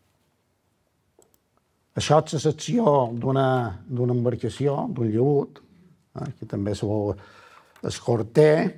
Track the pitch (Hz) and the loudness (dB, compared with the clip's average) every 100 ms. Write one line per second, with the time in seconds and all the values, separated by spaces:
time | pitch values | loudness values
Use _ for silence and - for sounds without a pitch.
0 | _ _ _ _ _ _ _ _ _ _ | _ _ _ _ _ _ _ _ _ _
1 | _ _ _ _ _ _ _ _ _ - | _ _ _ _ _ _ _ _ _ -4
2 | - 151 - 151 151 151 - 135 127 143 | 2 4 2 -2 -2 -2 -2 0 4 4
3 | 120 117 131 135 131 127 113 92 - 123 | 2 -2 -2 0 2 0 -2 -8 -8 -4
4 | 123 123 120 120 117 - 139 143 233 123 | 0 0 -2 -2 -6 -2 -2 -2 -4 -2
5 | 117 107 139 143 - - - _ - _ | 0 2 2 2 -2 -8 -20 _ -20 _
6 | _ - 135 - 113 104 101 101 104 107 | _ -10 -10 -10 -8 -6 -4 -4 -2 -2
7 | 101 98 - - - - _ _ - - | -2 -6 -12 -20 -20 -20 _ _ -10 -6
8 | - 117 113 156 151 156 180 | -2 -2 0 4 6 4 0